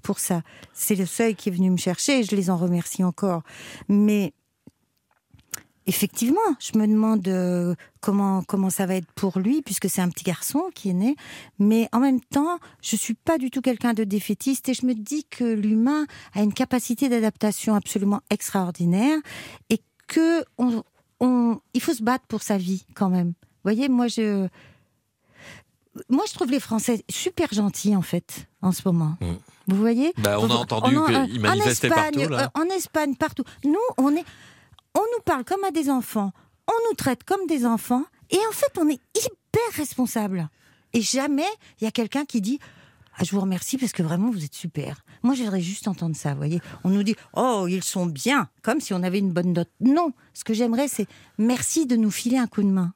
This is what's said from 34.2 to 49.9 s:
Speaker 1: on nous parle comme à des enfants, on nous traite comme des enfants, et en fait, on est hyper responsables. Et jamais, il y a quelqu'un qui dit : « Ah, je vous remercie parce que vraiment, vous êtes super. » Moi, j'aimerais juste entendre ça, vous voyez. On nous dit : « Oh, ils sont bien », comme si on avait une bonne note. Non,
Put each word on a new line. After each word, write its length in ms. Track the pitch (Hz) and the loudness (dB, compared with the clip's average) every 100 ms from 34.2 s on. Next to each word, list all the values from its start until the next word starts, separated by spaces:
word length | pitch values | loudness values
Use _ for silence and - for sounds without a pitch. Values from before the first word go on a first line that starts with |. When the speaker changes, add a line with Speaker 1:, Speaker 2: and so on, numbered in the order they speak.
| - - - - _ - _ | -2 -18 -20 -20 _ -20 _
Speaker 1:
on 60 | 320 | -2
nous 220 | 440 480 - | 0 -2 -2
parle 180 | 285 | -2
comme 200 | 240 392 | -2 -2
à 80 | 392 | -2
des 180 | 311 277 | 0 0
enfants, 420 | 262 - 220 196 - _ _ - | 0 -2 -2 -4 -6 _ _ -2
on 220 | 453 453 | 0 0
nous 60 | 277 | 0
traite 280 | 277 247 | -2 -2
comme 240 | - 392 359 | -2 -4 0
des 180 | 302 240 | 0 2
enfants, 380 | 226 - 247 311 _ _ | 0 0 -2 -2 _ _
et 80 | 359 | 0
en 140 | 440 | 0
fait, 260 | 415 554 - | 0 -2 2
on 80 | 302 | 0
est 100 | 254 _ 440 | 0 _ -4
hyper 540 | 494 403 _ 440 466 | -4 -8 _ 0 0
responsables. 760 | - 294 - 247 226 208 185 156 _ _ _ _ | -4 -6 -2 -2 0 -2 -4 -6 _ _ _ _
Et 80 | 240 | -2
jamais, 460 | 202 262 285 277 359 427 - _ | 0 -2 0 0 -2 -6 -16 _
il 60 | 220 | -4
y 20 | |
a 40 | |
quelqu'un 340 | 233 220 277 294 | -2 -2 -4 -2
qui 160 | 233 | -2
dit : « 180 | 196 277 - - - _ _ - | -2 -4 -8 -20 -20 _ _ -6
Ah, 60 | |
je 80 | 180 | -2
vous 100 | 196 | 0
remercie 360 | 190 185 - 262 | 0 -2 -4 -4
parce 140 | 240 | -4
que 100 | - | -2
vraiment, 260 | 160 175 226 | -2 0 0
vous 140 | 208 147 | -2 -6
êtes 80 | |
super. » 500 | - 170 147 135 147 _ - | -10 -8 -8 -8 -12 _ -4
Moi, 100 | 240 | -2
j'aimerais 280 | 269 226 190 | 0 -2 -2
juste 260 | 170 202 214 | -4 -4 -6
entendre 280 | 180 170 151 | -4 -4 -4
ça, 160 | 151 | -4
vous 60 | 139 | -4
voyez. 240 | 147 170 - - | -2 -4 -6 -6
On 60 | 185 | 0
nous 140 | 202 | 2
dit : « 120 | 208 220 - - | 0 -4 -6 -2
Oh, 300 | 247 214 180 | 0 0 -2
ils 140 | 185 | -2
sont 220 | - 196 175 | -4 -4 -4
bien », 440 | 143 226 277 170 _ | -2 0 0 -2 _
comme 180 | - 277 | -2 -2
si 120 | - | -2
on 80 | 185 | -2
avait 180 | 180 196 | 0 0
une 120 | 196 | 0
bonne 220 | 170 180 | 0 0
note. 160 | 175 170 _ | 0 -2 _
Non, 300 | 240 | 2